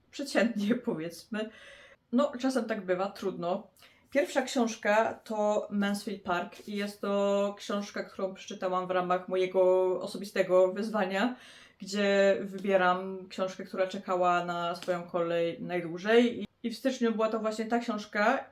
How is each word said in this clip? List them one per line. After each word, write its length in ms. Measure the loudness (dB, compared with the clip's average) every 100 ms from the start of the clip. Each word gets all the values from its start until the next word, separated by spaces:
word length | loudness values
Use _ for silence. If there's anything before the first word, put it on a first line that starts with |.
| _
przeciętnie 640 | -10 -2 2 2 2 0 0
<laughs> 80 | 0
powiedzmy. 600 | -4 -6 -10 -10 -8 -8 -10 -20 -20 -20 -20 -2
No, 200 | 0 0 0
czasem 260 | 0 0
tak 200 | -2 -4
bywa, 260 | -2 -2 -2
trudno. 600 | -4 -6 -4 -2 -4 -6 _ -20 _ _
Pierwsza 300 | 0 0 0
książka 720 | -2 0 0 0 2 2 2 -2
to 440 | -6 0 2 2 0
Mansfield 520 | -2 0 -2 -4 -8
Park 460 | -2 -2 -4 -10 -8
i 80 | -6
jest 240 | -6 -6
to 540 | -2 0 2 2 0 -4
książka, 460 | -6 -6 -4 -8
którą 300 | -10 -6 -6
przeczytałam 520 | -6 -14 -6 -2 -2 0
w 40 |
ramach 380 | 0 0 -2 0
mojego 320 | 0 2 4 6 6 4 0
osobistego 720 | -4 -8 -6 -2 4 6 4
wyzwania, 640 | 2 -2 -2 0 0 0 -2 -16 -20 -20 -18
gdzie 580 | -6 0 2 6 6 4
wybieram 880 | -2 -6 2 4 6 2 -2 -10 -10
książkę, 360 | -6 -4 -6
która 220 | -8 -2 -2
czekała 580 | -2 -2 2 4 2
na 300 | 0 -2 -2
swoją 280 | -4 -4 -4
kolej 600 | -2 -2 0 2 0 -2
najdłużej. 800 | -4 -4 -4 -4 4 6 6 2
I, 40 | -10 _
i 80 | -8
w 60 | -2
styczniu 360 | -2 0 0
była 160 | 2 0
to 120 | 0
właśnie 240 | -2 -4
ta 140 | -2 -2
książka 680 | -2 -6 -4 0 2 2 -2